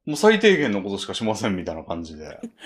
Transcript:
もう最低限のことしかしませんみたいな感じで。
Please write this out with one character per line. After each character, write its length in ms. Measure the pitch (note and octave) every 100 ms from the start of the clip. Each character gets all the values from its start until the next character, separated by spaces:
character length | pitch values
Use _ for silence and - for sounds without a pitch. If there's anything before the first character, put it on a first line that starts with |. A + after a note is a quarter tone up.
| -
も 80 | D3
う 20 |
最 220 | G#3+ A3
低 180 | G#3+ F3
限 140 | C3+
の 100 | G2+
こ 80 | G2
と 80 | G2
し 80 | -
か 80 |
し 100 | -
ま 120 | A2 G#2+
せ 140 | A2
ん 60 | F#2
み 100 | E2
た 80 |
い 20 | D#2+
な 80 |
感 200 | D#2+ E2+
じ 140 | D#2+ D#2
で。 220 | D2+ - A#3 -